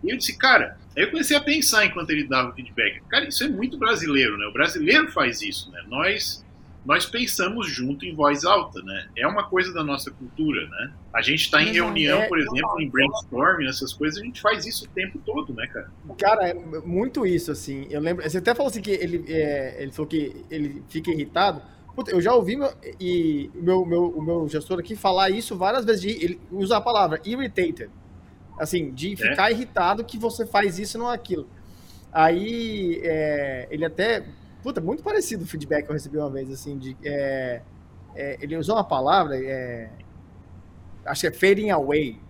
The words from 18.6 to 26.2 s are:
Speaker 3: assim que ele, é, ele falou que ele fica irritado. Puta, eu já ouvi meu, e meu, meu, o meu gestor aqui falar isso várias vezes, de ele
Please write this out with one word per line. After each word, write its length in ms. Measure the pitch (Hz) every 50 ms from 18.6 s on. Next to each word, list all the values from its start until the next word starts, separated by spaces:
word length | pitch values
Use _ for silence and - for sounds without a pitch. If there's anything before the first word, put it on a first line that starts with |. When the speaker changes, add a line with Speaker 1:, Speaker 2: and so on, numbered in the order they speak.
| 277 277
Speaker 3:
assim 100 | 202 226
que 80 | 190 208
ele, 320 | 196 170 170 170 170 170 151 151
é, 540 | 160 160 156 147 147 143 135 131 - - 139
ele 80 | 139
falou 160 | 135 - 156 147
que 340 | - 160 147 135 - - - -
ele 320 | 160 160 147 147 139 143 - -
fica 220 | - 156 160 180
irritado. 500 | 165 156 143 139 - 165 190 202 175 147 - - - - - - -
Puta, 140 | - 254 -
eu 120 | - 180
já 120 | 175 208 247
ouvi 220 | 247 208 175 220
meu, 160 | 277 285 269 - - - - - -
e 520 | 185 180 180 175 165 160 151 143 139 - -
meu, 320 | - 170 175 185 185 185
meu, 200 | 170 170 170 175 175 175 160
o 40 |
meu 260 | 151 160 170 170 160 147
gestor 320 | - 156 147 - 185 175
aqui 160 | 170 - 220
falar 340 | 208 - 196 185 185 196 190
isso 260 | 190 220 226 - 233 180
várias 260 | 185 190 226 262 240
vezes, 160 | 208 226 196
de 80 | 175 202
ele 300 | 226 196